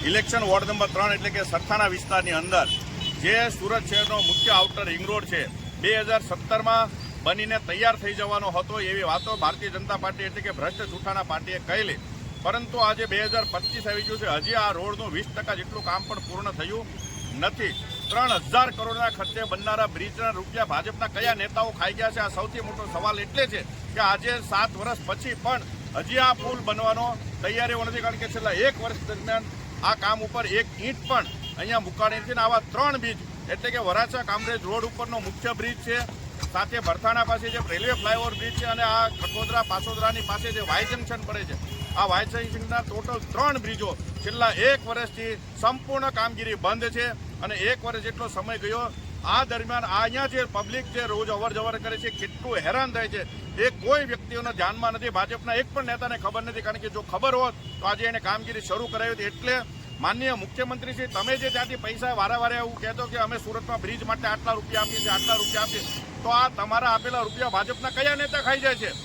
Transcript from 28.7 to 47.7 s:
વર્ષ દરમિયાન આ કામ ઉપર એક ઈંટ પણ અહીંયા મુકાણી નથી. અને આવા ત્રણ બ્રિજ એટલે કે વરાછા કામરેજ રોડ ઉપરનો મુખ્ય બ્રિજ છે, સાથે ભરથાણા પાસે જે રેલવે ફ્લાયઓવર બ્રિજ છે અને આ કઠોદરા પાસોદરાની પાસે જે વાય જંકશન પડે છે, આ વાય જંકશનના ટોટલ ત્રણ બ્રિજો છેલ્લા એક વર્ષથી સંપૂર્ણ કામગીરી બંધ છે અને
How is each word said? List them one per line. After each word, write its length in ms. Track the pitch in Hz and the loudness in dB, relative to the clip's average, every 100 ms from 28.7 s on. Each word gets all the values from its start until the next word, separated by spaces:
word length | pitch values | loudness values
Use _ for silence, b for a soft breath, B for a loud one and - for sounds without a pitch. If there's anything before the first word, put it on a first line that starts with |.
| 269 | 4
વર્ષ 200 | 226 220 - | -4 -4 -6
દરમિયાન 360 | 208 226 226 220 - - - | -6 0 -2 -2 -10 -10 0
આ 120 | 175 220 | 2 2
કામ 260 | 202 220 | 2 0
ઉપર 240 | 220 240 214 202 | 0 -2 2 2
એક 80 | 233 - | 0 -4
ઈંટ 240 | 226 269 - | -6 -6 2
પણ 180 | 247 180 - - - | 2 2 -6 -8 -6
અહીંયા 300 | 190 233 180 | 0 0 0
મુકાણી 320 | 165 214 220 | 2 2 2
નથી. 160 | 214 240 | -2 2
અને 60 | |
આવા 180 | 226 226 220 | 4 4 2
ત્રણ 280 | - 285 277 | 2 2 2
બ્રિજ 160 | 233 214 - - - | -2 -4 -8 -10 -6
એટલે 260 | 185 240 | -4 -2
કે 120 | 240 190 | 0 4
વરાછા 360 | 196 233 247 | 4 4 0
કામરેજ 380 | 240 208 226 - | 0 -2 0 -2
રોડ 220 | 175 220 | -2 -2
ઉપરનો 360 | 226 - 233 233 | -2 -4 -4 -4
મુખ્ય 320 | 190 - 240 | -6 -4 -4
બ્રિજ 240 | 226 233 240 | -2 -4 -4
છે, 140 | 233 240 233 - - - - | -2 0 -2 -6 -10 -6 -2
સાથે 260 | 185 208 233 | 0 0 0
ભરથાણા 480 | - 220 220 233 233 | 0 2 4 4 4
પાસે 160 | 226 233 | 2 0
જે 100 | 233 226 | -2 -2
રેલવે 240 | 170 233 247 | 0 2 2
ફ્લાયઓવર 340 | 208 226 233 214 | 4 2 2 -2
બ્રિજ 140 | 226 233 | -4 -2
છે 80 | 233 | 0
અને 180 | 226 | 2
આ 260 | 226 226 226 | 4 6 4
કઠોદરા 540 | 220 220 214 226 233 220 | 2 -4 -2 2 2 2
પાસોદરાની 580 | 185 202 220 220 226 190 | 0 -2 2 2 2 -2
પાસે 180 | 202 233 | -2 -2
જે 160 | 220 196 | -2 2
વાય 200 | 165 226 | 2 2
જંકશન 320 | 240 233 233 208 | -2 -4 -6 -4
પડે 160 | 214 190 | -6 -4
છે, 80 | - - - - - | -6 -6 -6 -2 2
આ 100 | 196 | 4
વાય 180 | 180 - | 4 2
જંકશનના 560 | 233 226 220 220 233 | -4 -4 -6 -2 -2
ટોટલ 360 | 233 208 233 240 - | -2 -6 -4 -6 -4
ત્રણ 320 | 220 285 269 | 2 4 2
બ્રિજો 260 | 214 214 202 165 - - | -2 -4 -4 -4 -6 -6
છેલ્લા 280 | 196 233 233 180 240 | -6 4 4 6 6
એક 120 | 277 226 | 6 2
વર્ષથી 500 | 233 233 220 226 214 - - | -4 -4 -6 -6 -6 -10 2
સંપૂર્ણ 540 | 220 254 - 269 269 240 | 2 2 -2 0 0 0
કામગીરી 440 | 226 220 220 202 | 0 -2 -4 0
બંધ 300 | 190 226 233 233 | 0 0 -2 -2
છે 100 | 240 220 - - | -2 -4 -10 -8
અને 140 | 190 202 202 | -6 0 0